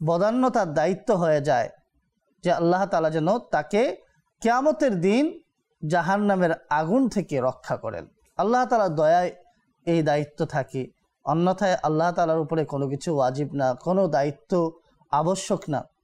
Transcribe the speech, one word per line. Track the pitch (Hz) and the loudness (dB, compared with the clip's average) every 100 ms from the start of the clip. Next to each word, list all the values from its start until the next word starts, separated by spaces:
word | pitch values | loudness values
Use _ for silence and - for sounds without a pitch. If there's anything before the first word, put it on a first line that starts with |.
বদান্যতার | 156 170 208 247 254 247 180 | -2 2 2 2 0 0 0
দায়িত্ব | 147 160 185 - | 0 0 0 0
হয়ে | 190 170 151 | 0 2 2
যায় | 143 123 110 - _ _ _ _ _ _ | 2 0 -2 -8 _ _ _ _ _ _
যে | 175 | -2
আল্লাহ | 170 170 180 190 | 2 2 2 0
তাআলা | 180 156 | 0 0
যেন | 160 160 233 | 0 0 -2
তাকে | - 156 151 202 277 - _ _ _ - | -2 -4 0 0 0 -2 _ _ _ -4
কিয়ামতের | 226 247 294 311 285 185 | 0 2 2 2 0 0
দিন | 185 226 311 427 _ _ _ _ 151 | 2 2 0 -4 _ _ _ _ -2
জাহান্নামের | 170 165 202 208 185 175 160 - | 0 0 0 2 2 0 -2 -2
আগুন | 151 160 247 254 | -2 0 0 0
থেকে | 208 160 139 | -2 -2 -2
রক্ষা | 127 - - 123 | -2 -4 -6 -6
করেন। | 113 92 - _ _ - | -6 -10 -14 _ _ -4
আল্লাহ | 196 247 | 0 0
তাআলার | 247 233 190 | 2 2 0
দয়ায় | 156 156 175 180 - _ _ _ _ - | 2 4 4 2 -6 _ _ _ _ -2
এই | 170 | 0
দায়িত্ব | 151 147 143 - | 2 0 -2 -6
থাকে, | 156 151 131 135 127 _ _ _ | -4 -4 -4 -6 -10 _ _ _
অন্যথায় | - 156 180 185 202 180 | -4 0 0 0 0 0
আল্লাহ | 151 156 175 | 0 0 0
তাআলার | 175 165 165 | 0 0 0
উপরে | 147 160 | -2 -2
কোনো | 143 139 139 | -2 -4 -6
কিছু | 139 175 147 | -6 -4 0
ওয়াজিব | 127 135 143 | 0 -2 -4
না, | 139 131 | -2 -2
কোনো | 123 165 190 185 | -2 -2 0 0
দায়িত্ব | 147 147 143 - 180 165 - _ _ - | 0 -2 -4 -4 -2 -2 -4 _ _ -4
আবশ্যক | 143 160 185 - 190 - | -2 0 -2 -4 -6 -4
না। | 135 - _ | -6 -8 _